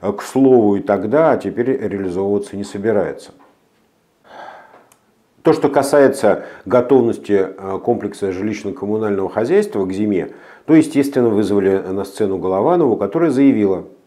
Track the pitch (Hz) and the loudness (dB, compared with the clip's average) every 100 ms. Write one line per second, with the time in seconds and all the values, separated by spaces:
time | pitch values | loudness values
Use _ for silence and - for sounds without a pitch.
0 | 92 101 - - 135 127 107 101 98 101 | -6 -6 -4 2 4 6 4 0 0 -2
1 | 98 135 160 123 101 101 120 131 104 98 | 2 2 2 2 -2 -4 -2 -2 -4 -6
2 | 95 87 98 101 101 98 98 104 101 104 | -6 -4 -2 -2 -4 -10 -10 -6 -2 0
3 | 82 - - - _ _ _ _ _ _ | -2 -6 -16 -20 _ _ _ _ _ _
4 | _ _ _ - - - - - _ _ | _ _ _ -20 -20 -20 -20 -20 _ _
5 | _ _ _ _ - 151 147 143 139 147 | _ _ _ _ 0 2 2 0 2 4
6 | 139 - 107 92 - - - 123 123 135 | 4 4 0 0 -4 -16 0 0 4 4
7 | 117 107 - 101 92 - 95 95 95 117 | 2 -2 -2 0 0 -6 -10 -8 -2 -2
8 | 104 - 98 90 107 104 101 92 101 107 | -4 -6 -6 -4 -6 -6 -8 -8 -6 -4
9 | 110 101 95 107 113 185 208 107 92 92 | -2 -2 -2 -2 0 0 0 -4 -4 -2
10 | 107 98 76 - - - - 160 - 139 | -2 -2 -4 -12 -20 -20 2 4 4 0
11 | 139 135 120 104 101 101 98 98 95 95 | 0 2 2 2 0 2 2 0 -2 -6
12 | 98 - 104 95 90 95 123 175 151 107 | -8 -4 -4 -2 -2 0 2 2 2 0
13 | 101 - 165 127 139 113 101 90 82 - | -2 -2 0 4 4 4 0 -2 -6 -20